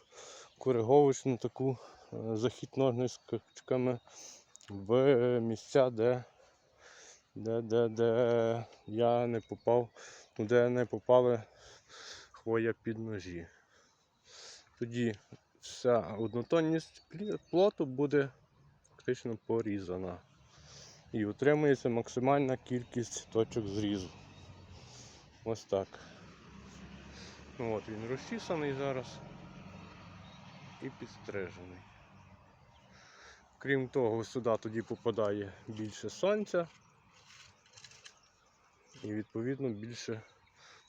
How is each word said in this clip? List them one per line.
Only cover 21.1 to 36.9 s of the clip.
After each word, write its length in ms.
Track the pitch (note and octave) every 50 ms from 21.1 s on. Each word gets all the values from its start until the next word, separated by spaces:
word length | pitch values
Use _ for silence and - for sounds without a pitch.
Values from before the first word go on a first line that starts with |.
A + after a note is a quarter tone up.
І 140 | - A#2 G#2
утримується 640 | G#2 G#2 - B2+ C#3+ D3 D3+ D3+ C#3+ C3+ - - B2+
максимальна 680 | A#2 A#2 A2+ - - B2+ B2 C3+ C#3+ C#3+ C#3+ C3 C3
кількість 720 | - - - B2+ B2 A#2+ - - B2 A2+ - - - - -
точок 360 | - A2+ A2 - - B2 G#2+
зрізу. 420 | G2 G2 G#2+ G#2 G2+ G#2 G2 F2+ E2+ - - - - - - - - - - - - - - - - - - - - - - - - - - -
Ось 200 | A2 A2+ - -
так. 240 | - G2+ G2 F#2+ - - - - - - - - - - - - - - - - - - - - - - - - - - - - - - - - - - -
Ну 140 | A#2+ A2+ A2
от, 160 | G2+ - -
він 180 | A2 G#2 A2+ A#2
розчісаний 640 | C3 C3+ - - A#3 A3 - - F3+ D#3+ D3 C#3+ C3+
зараз 320 | C3+ C#3 C#3 C3 C3 B2 - - - - - - - - - - - - - - - - - - - - - - - - - - - - - - - - - - -
і 80 | - C3+
підстрижений. 880 | C3 - B2 A2+ - - - G#2+ G2+ G2+ F#2+ E2+ D#2+ F2 F2+ F2+ F2+ F#2 G2 - - - - - - - - - - - - - - - - - - - - - - - - - - - - - - - - _ _
Крім 300 | - - C3 C#3 C3+ C3
того, 360 | A#2+ - C#3+ B2 A2 A2 A2+ A2
сюди 340 | - - C3 A2+ A#2+ A2 G#2+
тоді 220 | - A2+ G#2+ A2+
попадає 720 | A2 - A#2 - - A#2+ G#2+ A2+ G#2+ G2+ G2+ G#2 G2+ G2 F#2+ - -
більше 420 | - A2 G#2+ G#2+ G#2+ - - - G#2+
сонця. 580 | - - - F#3+ G#3+ G#3+ G3+ - - F3 E3+ - - - _ _